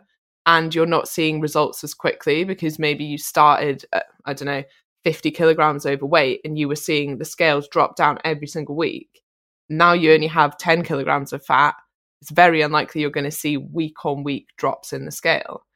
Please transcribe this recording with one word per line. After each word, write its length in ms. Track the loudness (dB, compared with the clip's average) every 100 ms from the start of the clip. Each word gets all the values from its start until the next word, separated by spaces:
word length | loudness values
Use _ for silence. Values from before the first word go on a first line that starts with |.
| _ _ _ _ 2
and 300 | 2 2 0
you're 100 | 2
not 220 | 0 -2
seeing 340 | -2 -2 -2
results 420 | -2 0 0 -4
as 120 | -14 -6
quickly 480 | -4 -2 -2 0
because 340 | -2 -4 -6 -2
maybe 260 | -4 -4
you 140 | -6 -8
started 680 | -2 4 6 6 0 -4 -4
at, 120 | -6 -6 _ -12
I 80 |
don't 120 | -8 -6
know, 180 | -8 -10 _ _ _
fifty 280 | -4 -2 -4
kilograms 560 | 2 2 4 2 0 -4
overweight 540 | -4 0 2 2 -2 -6
and 120 | -4
you 80 | -4
were 80 | -4
seeing 420 | -2 -2 -2 -6
the 80 | -8
scales 420 | 0 2 2 0
drop 280 | 0 0 0
down 240 | 0 0
every 220 | -4 -6 -8
single 300 | -10 -8 -4
week. 480 | -4 -6 -14 _ _ _ _ _ -6
Now 240 | 2 4
you 200 | 6 6
only 140 | 6 4
have 280 | 2 0 0
ten 260 | 0 0
kilograms 500 | 0 -4 -2 -2 -4
of 100 | -8
fat. 300 | 0 2 2 0 _ _ _ _
It's 80 | 0
very 320 | 6 6 6
unlikely 400 | 2 0 -2 -4
you're 80 | -4
gonna 220 | -4 -6
see 260 | -4 -4 -4
week 480 | -6 -6 -6 -6 -4
on 180 | -4
week 260 | -4 -6 -10 -6
drops 380 | -4 -4 -8
in 120 | -10 -10
the 60 |
scale. 540 | -4 0 0 -4 -14 _